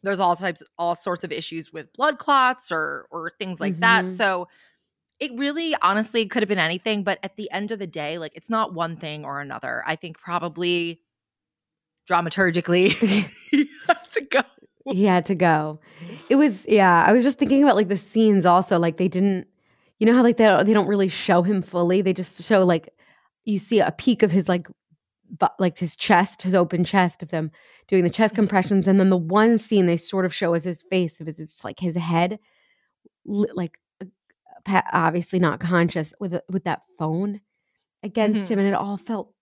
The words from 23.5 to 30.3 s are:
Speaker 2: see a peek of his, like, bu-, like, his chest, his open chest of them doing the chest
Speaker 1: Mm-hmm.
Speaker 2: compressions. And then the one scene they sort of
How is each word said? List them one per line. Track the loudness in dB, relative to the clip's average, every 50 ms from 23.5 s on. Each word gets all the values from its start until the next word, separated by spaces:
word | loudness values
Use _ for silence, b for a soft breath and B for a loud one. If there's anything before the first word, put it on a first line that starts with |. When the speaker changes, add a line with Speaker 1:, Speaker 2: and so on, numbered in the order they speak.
| -4 -4
Speaker 2:
see | -2 0 2 2
a | 2 2 0
peek | -2 0 0 2 2 2
of | 2
his, | 2 0 0 0
like, | -2 -2 -2 -8 -20 _ _ _ _ _ _ _ _ _ _ _
bu-, | -4 -2 -2 -2 0 0
like, | -2 -2 -2 -4
his | -8 -8 -8
chest, | -8 0 2 4 4 4 0 -4 -8 -6
his | 0 2
open | 2 2 2 0 -2 -2
chest | 0 2 2 2 2 -2 -6 -14
of | -8
them | -6 -6 -6 -6 b b b b b b b b
doing | 0 2 2
the | 2
chest | 2 2 0 0 2
Speaker 1:
Mm-hmm. | 0 -2
Speaker 2:
compressions. | 2 2 0 0 2 0 0 2
And | 4 4 4
then | 4 4
the | 2
one | 2 0 0 2 4 4 4 4
scene | 2 0 0 2 2 2
they | 2 2
sort | 0 -4 -4 -4 -2 -2
of | -2